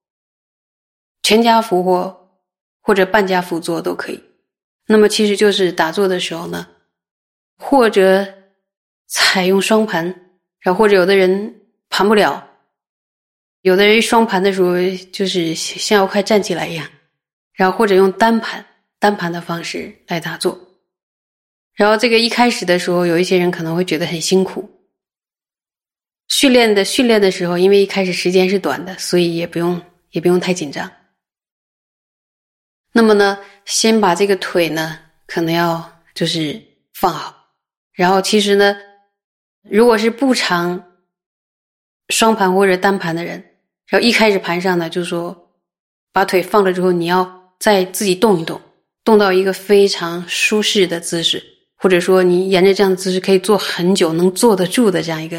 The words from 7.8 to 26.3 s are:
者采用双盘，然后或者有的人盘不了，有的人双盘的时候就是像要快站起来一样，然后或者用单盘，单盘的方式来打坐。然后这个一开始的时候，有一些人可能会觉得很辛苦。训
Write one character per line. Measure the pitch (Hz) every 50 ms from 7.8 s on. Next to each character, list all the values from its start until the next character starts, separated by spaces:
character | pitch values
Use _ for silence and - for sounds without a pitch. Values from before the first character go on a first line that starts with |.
| 233 220
者 | 214 202 190 190 190 190 196 196 - - _ _ _ _ _ _ _ _ _ _ _ _ _
采 | - - - - - - 196 180
用 | 185 190 196
双 | 185 - 220 220 214
盘， | 214 - 165 165 180 180 - _ _ _ _ _ _ _ _
然 | - 185 180
后 | 180
或 | 220 208
者 | 202
有 | 190 175
的 | 185 196
人 | 196 185 185 190 196 208 233 - - _ _ _ _ _ _
盘 | - - 190
不 | 208 226
了， | 208 180 139 139 - - - _ _ _ _ _ _ _ _ _ _ _ _ _ _ _ _ _ _ _ _ _ _
有 | - 185 185
的 | 190 208
人 | 208 220 226
双 | 220 - 247 226 226
盘 | 226 202 185
的 | 190 202
时 | 190 190
候 | 180 180 175 180 180 190 190 185 - -
就 | - - 196
是 | 185 190 180 165 165 165
像 | - - - - - - - 220 202
要 | 190
快 | 185 - 208
站 | 196 - 220 202
起 | 185 - 180
来 | 160 160
一 | 165 165
样， | 160 143 - - _ _ _ _ _ _ _ _ _ _ _ _
然 | - 190 185
后 | 185 -
或 | 226
者 | 208 190
用 | 185 196 190
单 | 185 190 226 226 226 220
盘， | - - - - - _ _ _ _ _ _ _
单 | - 208 208
盘 | 202 175 170
的 | 175 170
方 | 170 - 170 170
式 | 156 - - 175 156 - 214 _ _ -
来 | 180 165
打 | - 165 160
坐。 | - - 180 - - - _ _ _ _ _ _ _ _ _ _ _ _ _ _ _ _ _ _ _ _ _ _
然 | - 208 208
后 | 220
这 | 214 247 240
个 | 226 226
一 | 233 226
开 | - - 247 240
始 | 226 - 185
的 | 180 180 180
时 | 180 185
候， | 180 175 175
有 | 175 165 170
一 | 185
些 | 180 190 180
人 | 175 175
可 | 180 165
能 | 165 160 165
会 | 175 180
觉 | 180 160
得 | 151 170
很 | 151 175 165
辛 | - - 185 190 185
苦。 | - - - - - _ _ _ _ _ _ _ _ _ _ _ _ _ _ _ _ _ _ _ _ _ _ _ _ _ _ _ _ _ _ _
训 | -